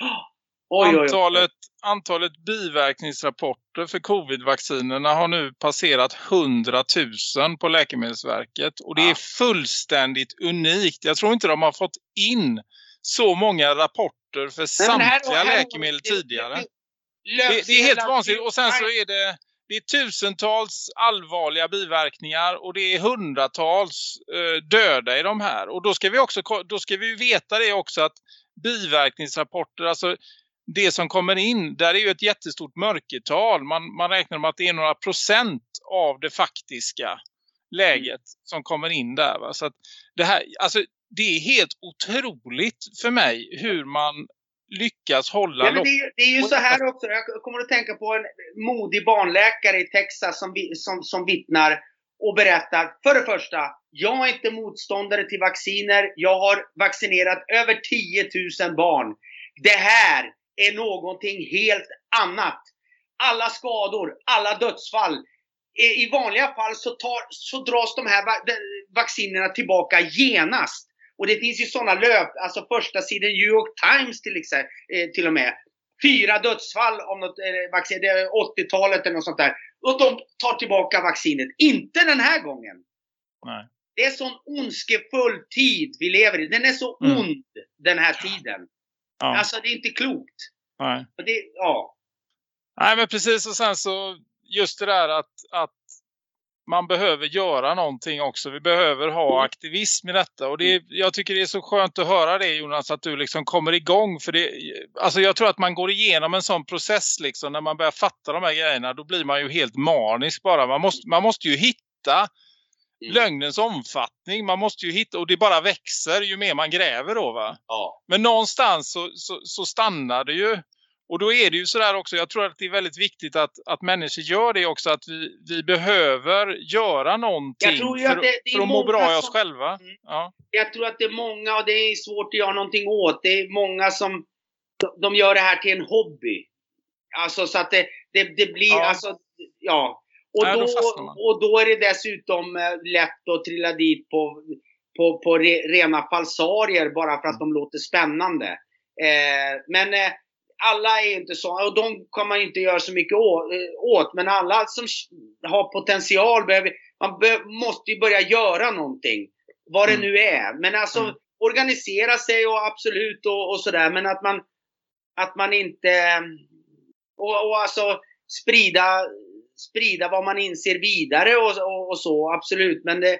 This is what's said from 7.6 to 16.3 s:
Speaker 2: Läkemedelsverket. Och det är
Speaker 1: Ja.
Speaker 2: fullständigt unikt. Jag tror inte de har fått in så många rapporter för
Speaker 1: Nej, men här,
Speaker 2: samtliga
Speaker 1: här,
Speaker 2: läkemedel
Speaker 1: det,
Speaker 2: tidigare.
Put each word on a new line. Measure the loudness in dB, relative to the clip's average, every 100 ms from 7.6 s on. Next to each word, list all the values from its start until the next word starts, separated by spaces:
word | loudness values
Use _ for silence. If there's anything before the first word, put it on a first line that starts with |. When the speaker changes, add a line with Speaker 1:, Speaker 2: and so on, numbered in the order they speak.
| 0
Speaker 2:
Läkemedelsverket. | 2 0 -2 -6 -6 -6 -6 -6 -6 -6 -6
Och | -6
det | 2
är | 2
Speaker 1:
Ja. |
Speaker 2:
fullständigt | 2 -4 -2 0 0 -2 -6 -2 0 0 -2 -8 -6
unikt. | -4 -2 0 2 0 -2
Jag | -4 0
tror | 2
inte | 2 2
de | 2
har | 2
fått | 0 -6 -6 _
in | -4 0 2 0 -2 -8 _ _ _
så | -6 2 4
många | 4 2 2 2
rapporter | 2 0 0 -4 _ _ -8 -8
för | -6 -4 2 4
Speaker 1:
Nej, | 4
men | 4
här, | 2
Speaker 2:
samtliga | 2 0
Speaker 1:
här, | 2 2
Speaker 2:
läkemedel | 0 -4 -6 -4
Speaker 1:
det, | -4
Speaker 2:
tidigare. | -4 -4